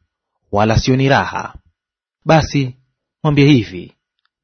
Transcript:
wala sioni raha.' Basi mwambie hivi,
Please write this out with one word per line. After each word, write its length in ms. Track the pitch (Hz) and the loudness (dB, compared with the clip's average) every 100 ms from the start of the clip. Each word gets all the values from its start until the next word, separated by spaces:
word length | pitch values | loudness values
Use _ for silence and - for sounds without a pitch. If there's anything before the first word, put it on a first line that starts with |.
| _ _ _ _ _ | _ _ _ _ _
wala 260 | 101 110 107 | -2 0 0
sioni 300 | 131 131 135 | 0 0 0
raha.' 460 | 123 87 - - - _ _ _ _ _ _ | 0 -2 -8 -12 -16 _ _ _ _ _ _
Basi 520 | 151 156 131 143 127 - _ _ _ _ | 0 0 0 -4 -6 -10 _ _ _ _
mwambie 240 | 156 147 143 | -2 2 4
hivi, 460 | 135 98 90 - _ _ _ _ _ | 4 0 -10 -16 _ _ _ _ _